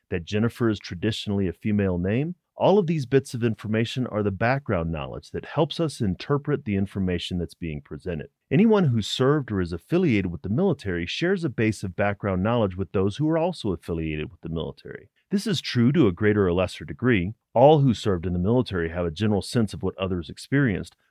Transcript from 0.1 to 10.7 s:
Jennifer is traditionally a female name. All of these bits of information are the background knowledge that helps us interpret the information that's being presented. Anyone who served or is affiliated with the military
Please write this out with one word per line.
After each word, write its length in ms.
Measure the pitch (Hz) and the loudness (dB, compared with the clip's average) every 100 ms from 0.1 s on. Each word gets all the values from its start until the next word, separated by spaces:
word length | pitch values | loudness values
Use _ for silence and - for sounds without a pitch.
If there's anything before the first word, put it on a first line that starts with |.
| 92 82 | -8 -4
Jennifer 420 | 104 117 - 113 | -2 -2 0 0
is 120 | 101 | 0
traditionally 680 | - 90 107 110 - 101 95 | -6 -4 -4 -2 -2 -2 -2
a 60 | |
female 440 | - 110 104 98 90 | -2 -2 0 2 0
name. 380 | 92 113 156 180 _ - | 0 -2 -2 -6 _ 0
All 200 | 127 202 | 4 4
of 80 | 160 | 2
these 220 | 165 120 | 0 2
bits 260 | 135 135 | 2 2
of 100 | 120 | 0
information 640 | 120 117 104 110 117 - 123 | 0 0 -2 0 0 -2 -2
are 160 | 104 | 0
the 80 | 101 | -2
background 640 | 95 113 135 139 92 82 | 0 0 0 0 -2 0
knowledge 400 | 80 65 58 - | -4 -6 -10 -10
that 140 | - - | -10 -6
helps 340 | - 160 - | -2 -2 0
us 220 | 160 - | -4 -2
interpret 640 | 107 87 - 147 143 139 - | -2 -2 -2 -2 0 -4 -2
the 100 | 98 | -2
information 640 | 98 104 92 87 - 90 | -2 -2 -2 -2 -4 -4
that's 160 | 82 - | -6 -6
being 260 | 85 76 | -8 -8
presented. 480 | - 78 92 80 - _ _ | -10 -10 -8 -8 -8 _ _
Anyone 340 | - 226 208 165 | 0 4 4 4
who 160 | 113 | 2
served 500 | 101 - 131 151 120 | -2 0 2 2 0
or 100 | 101 | -2
is 120 | 87 | -2
affiliated 580 | 85 - 170 180 104 92 | -6 -4 0 2 2 0
with 120 | 85 | -4
the 60 | 95 | -4
military 580 | 120 196 | 0 0